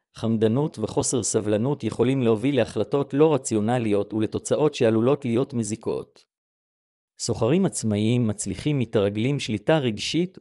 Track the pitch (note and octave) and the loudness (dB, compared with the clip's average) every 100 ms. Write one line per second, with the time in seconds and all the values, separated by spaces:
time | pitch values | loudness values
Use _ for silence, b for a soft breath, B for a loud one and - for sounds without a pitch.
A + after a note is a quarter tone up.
0 | _ - A2+ A2+ A2 A#2+ D#3 - G#2+ - | _ -6 0 2 2 2 -2 -4 -4 -2
1 | C3+ B2+ G2 A2+ G#2 G#2 B2 C#3+ A2+ - | -2 -2 0 -2 0 0 0 -2 -4 0
2 | A#2+ C3+ A#2+ A2 B2+ C#3 A2 A2 G#2 C#3+ | 0 2 2 2 2 0 0 -2 -2 -2
3 | C#3 C#3 D#3 C#3+ - G#2+ G#2 B2+ A2+ G2+ | 0 4 4 4 0 0 2 0 2 0
4 | G2+ A2 G#2+ - - A#2+ D3+ D3 A2+ A2 | 0 -2 -2 -4 -2 0 0 2 2 4
5 | A#2 D3 A#2+ A#2 C#3 B2 G#2 A2+ - C2+ | 2 0 0 -2 -2 -4 -4 -4 -4 -6
6 | - _ _ _ _ _ _ _ _ _ | -8 _ _ _ _ _ _ _ _ _
7 | _ - - G#2+ A2+ E3+ F#3 - A2 G#2 | _ -10 -6 -2 2 2 0 -2 -2 0
8 | G#2+ B2 A2+ G#2 - F#2+ D3+ D3 A#2 A2+ | 2 2 0 -4 -6 -6 -2 -2 0 0
9 | G2+ G#2 A#2+ C#3+ - G#2 - D#3+ B2+ G#2 | 0 0 -2 -2 -4 -4 0 0 0 -4
10 | - D3 F3+ - | -4 -2 -4 -6